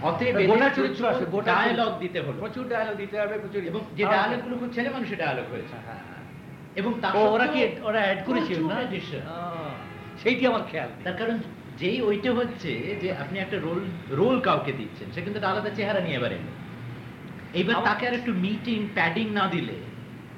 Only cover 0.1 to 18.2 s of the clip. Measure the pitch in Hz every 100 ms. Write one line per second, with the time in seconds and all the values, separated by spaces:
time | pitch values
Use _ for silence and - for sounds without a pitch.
0.1 | - 247 196 190 226 269 269 269 202 226
1.1 | - 175 196 214 185 214 190 233 - 180
2.1 | 170 139 139 214 254 254 233 220 196 202
3.1 | 208 208 208 190 202 175 208 202 - 202
4.1 | - 214 240 240 240 240 233 262 269 190
5.1 | 190 151 123 117 120 113 117 110 107 -
6.1 | - - - - - - - 214 - 190
7.1 | 202 214 226 254 262 220 - 220 220 196
8.1 | 196 247 330 - 170 160 226 254 185 -
9.1 | 139 143 170 175 165 147 123 - - -
10.1 | - 220 247 247 226 - 160 120 - 180
11.1 | 175 226 226 - - - 117 180 254 214
12.1 | 202 254 240 233 - 165 113 160 196 185
13.1 | 160 139 190 190 202 156 175 190 170 -
14.1 | 139 226 254 190 151 147 135 104 - 101
15.1 | 170 190 208 196 196 202 208 202 196 170
16.1 | 131 117 90 - - - - - - -
17.1 | - - - - 175 190 226 226 208 247
18.1 | 240